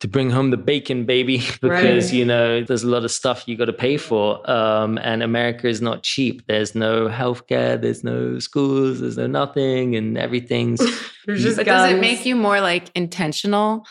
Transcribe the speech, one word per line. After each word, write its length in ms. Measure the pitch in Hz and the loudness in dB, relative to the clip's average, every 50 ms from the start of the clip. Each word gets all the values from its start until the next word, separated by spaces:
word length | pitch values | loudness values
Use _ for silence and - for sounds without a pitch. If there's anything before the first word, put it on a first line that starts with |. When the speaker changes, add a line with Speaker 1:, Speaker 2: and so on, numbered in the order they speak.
Speaker 1:
to 60 | - 117 | -10 -2
bring 200 | 98 139 135 127 | -2 0 0 2
home 200 | 123 131 135 135 | 0 2 2 2
the 80 | 123 120 | 0 0
bacon, 480 | - - 147 143 139 - 135 123 120 | 0 0 0 0 -2 -4 -4 -4 0
baby, 320 | 110 127 127 127 120 131 127 | 2 2 2 2 2 0 -2
<laughs> 240 | 117 - - - | -2 -4 -8 -2
because, 500 | - 127 - - 120 123 123 120 110 - | 0 0 2 4 4 4 4 4 2 2
Speaker 2:
Right. 20 | 127 | 2
Speaker 1:
you 120 | 123 120 | 2 2
know, 360 | 120 120 117 117 117 117 117 | 4 4 4 4 2 2 0
there's 220 | 120 113 127 117 110 | 0 0 -2 0 2
a 40 | 123 | 2
lot 160 | 123 120 113 | 0 0 0
of 60 | 117 | -2
stuff 340 | - - - 135 123 120 - - | -4 -2 -2 -2 -2 -2 -4 -10
you 80 | 117 | -4
gotta 160 | 110 120 113 | -2 -2 -2
pay 240 | 110 - 123 127 143 | -2 0 0 0 0
for. 460 | 147 - - 120 107 104 104 104 - - - | 0 -2 0 0 2 2 2 0 -2 -2 -2
Um, 460 | 131 117 110 110 107 110 110 107 110 113 | 0 2 2 2 2 2 2 0 -2 -2
and 260 | - 120 113 113 117 | -2 -2 -2 0 0
America 460 | 117 117 117 120 120 120 120 - 123 | 0 0 0 0 0 -2 -2 -2 -2
is 120 | 113 107 | 0 0
not 220 | 120 117 113 117 - | -2 -2 -4 -4 -4
cheap. 420 | - - - 135 120 - - - - | -4 -2 0 0 -2 -2 -6 -4 -2
There's 280 | 107 107 107 101 - | 0 0 0 -2 -2
no 320 | 113 113 110 113 113 113 110 | -2 0 0 2 2 0 -2
healthcare, 760 | 110 120 127 123 123 120 - _ 131 127 123 123 120 117 | -2 -2 -2 -2 -2 -4 -4 _ -2 0 0 0 0 0
there's 220 | 113 117 117 117 - | -2 -2 -4 -4 -4
no 360 | 120 120 123 123 123 123 127 | -4 -4 -2 -2 -4 -4 -6
schools, 600 | 120 - - 147 139 139 135 135 135 131 127 123 | -8 -6 -2 0 0 2 2 2 2 0 0 -2
there's 180 | 127 123 117 123 | -4 -6 -4 -4
no 100 | 123 123 | -4 -2
nothing, 680 | 135 143 143 139 - 147 135 131 131 127 127 127 120 | 0 -2 -2 -2 -2 -2 0 0 0 0 0 0 0
and 220 | 110 107 110 113 123 | -2 -2 -2 -2 -4
everything's 600 | 127 123 123 120 120 - 123 120 120 120 117 117 | -4 -2 -4 -4 -2 -2 -2 0 0 0 0 0
Speaker 2:
<laughs> 460 | - 240 233 - - - - - - | 0 -2 -2 -4 -10 -14 -16 -14 -8
There's 140 | - 208 208 | -6 -2 0
Speaker 1:
you 40 | 240 - | 0 0
Speaker 2:
just 80 | 220 214 | 2 0
Speaker 3:
But 80 | 214 202 | 2 2
does 220 | 190 185 185 185 | 4 6 6 4
it 40 | 185 | 4
Speaker 2:
guns. 80 | 185 | 4
Speaker 3:
make 240 | 214 233 247 233 - | 2 2 0 0 -2
you 100 | 254 254 | -2 0
more, 240 | 240 214 202 202 202 | 2 2 2 2 2
like, 320 | 196 180 175 180 175 - _ | 2 2 0 -2 -4 -4 _
intentional 920 | 175 175 170 - - 180 151 156 - - 202 208 202 208 214 220 220 220 - | -4 -4 -4 -2 -2 -2 -2 -2 -2 -2 0 2 2 2 2 0 -2 -6 -12